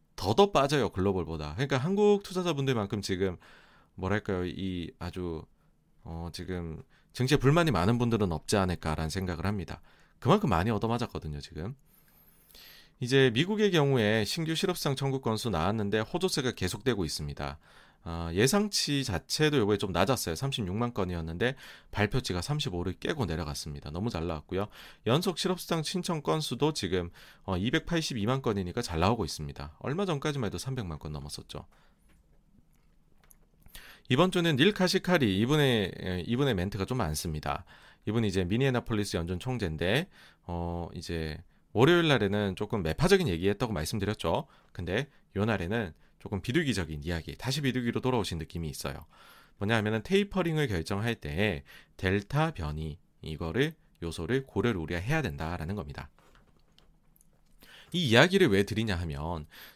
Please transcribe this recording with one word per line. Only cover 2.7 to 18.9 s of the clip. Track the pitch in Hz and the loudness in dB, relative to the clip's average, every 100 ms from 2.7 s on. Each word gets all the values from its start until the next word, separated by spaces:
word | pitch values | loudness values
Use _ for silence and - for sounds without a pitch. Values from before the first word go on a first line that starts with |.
| 117 98 104 | 0 0 -2
지금, | - 92 95 87 - - - - _ | -2 0 0 -2 -12 -20 -20 -20 _
뭐랄까요, | - 92 104 - 92 90 | -8 -2 -2 0 -2 -2
이 | - 95 90 82 - | -4 -4 -4 -8 -8
아주, | 85 92 87 80 - _ _ _ _ _ | -10 -6 -6 -8 -12 _ _ _ _ _
어, | 85 82 85 | -12 -10 -10
지금 | - 85 90 85 78 - _ _ | -10 -8 -6 -6 -10 -14 _ _
증시에 | - 127 147 | -4 2 4
불만이 | 131 165 165 | 4 4 4
많은 | 92 104 120 | 4 4 2
분들은 | 120 110 98 | 2 2 0
없지 | 78 - 104 | -2 0 2
않을까라는 | 92 87 85 78 78 | 2 -2 -2 -2 -2
생각을 | 92 92 78 90 | -4 -4 -4 -4
합니다. | 104 82 - - - _ _ | -4 -6 -12 -16 -20 _ _
그만큼 | 123 208 190 | 2 4 4
많이 | 85 104 | 2 2
얻어맞았거든요, | 104 113 117 104 78 80 73 | 0 0 -2 -2 -6 -8 -10
지금. | - 76 90 139 _ _ _ _ _ _ _ - - - - _ | -10 -10 -10 -12 _ _ _ _ _ _ _ -20 -20 -20 -20 _
이제 | 120 135 131 | 2 6 6
미국의 | 113 175 214 208 | 6 2 4 4
경우에 | 175 143 131 104 110 | 4 4 4 4 4
신규 | 101 - 160 | 2 -2 -2
실업상 | 156 180 175 156 | 0 -2 0 -2
청구 | 135 139 135 | 0 -2 -2
건수 | 120 110 120 | -2 -2 0
나왔는데 | 85 87 110 101 107 | 0 2 0 0 0
호조세가 | 110 170 185 - 127 | 0 0 0 0 0
계속되고 | - 90 - 135 101 | -2 -4 -2 -2 0
있습니다. | 78 - 73 71 71 71 - - - _ | -2 -4 -8 -6 -8 -10 -16 -20 -20 _
어, | 85 85 82 | -10 -6 -2
예상치 | 85 131 202 208 - - | 2 4 4 0 -2 -2